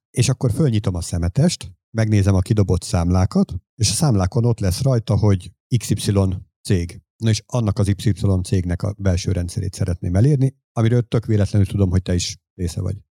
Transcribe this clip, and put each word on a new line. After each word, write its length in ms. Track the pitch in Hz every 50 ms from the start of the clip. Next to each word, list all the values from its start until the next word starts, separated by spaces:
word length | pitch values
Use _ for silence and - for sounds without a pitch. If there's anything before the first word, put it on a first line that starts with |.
| _ _ -
És 120 | - 113 -
akkor 240 | 131 - - 117
fölnyitom 420 | 104 - 160 135 110 104 101 98 92
a 60 | 85
szemetest, 720 | 82 - - 85 85 87 - - 147 180 - - - - - _ _ _ -
megnézem 380 | 113 110 107 110 104 92 101 98
a 60 | 92
kidobott 420 | 92 - 113 107 98 92 92 87
számlákat, 720 | - - - 90 82 87 90 92 92 - - 190 202 - - 87 - _ _
és 160 | - 110 -
a 40 | -
számlákon 500 | - 156 147 110 98 92 90 - 120 113
ott 140 | 120 113 -
lesz 220 | 104 92 87 -
rajta, 340 | - 135 127 113 - - 104
hogy 360 | 92 107 104 98 90 - - - _ _ - 131
X 140 | 117 - -
Y 460 | 104 - - - 101 101 98 95 92 - - - _ _ - -
cég. 320 | 107 87 85 82 - - - _ _
Na 120 | - 117 113
és 140 | 107 - -
annak 320 | _ - 123 113 104 - -
az 140 | 98 95 98
X 80 | - -
Y 360 | 107 92 - 110 98 95 92
cégnek 400 | 90 - - 95 87 90 90 -
a 120 | - 104 101 -
belső 340 | 101 98 90 87 - -
rendszerét 420 | 92 87 87 87 - - 92 95 -
szeretném 400 | - 95 90 87 - - 90 90
elérni, 400 | 95 117 147 151 127 131 135 - _ _ _
amiről 300 | - 117 113 113 123 123 113 -
tök 180 | - 120 -
véletlenül 400 | - 110 104 98 - - 104 95
tudom, 240 | - - 98 98 92
hogy 120 | 90 92
te 120 | - - 87
is 220 | 87 - - - - _ _ _
része 260 | - 90 85 - 98
vagy. 160 | 95 92 95 98 - _ _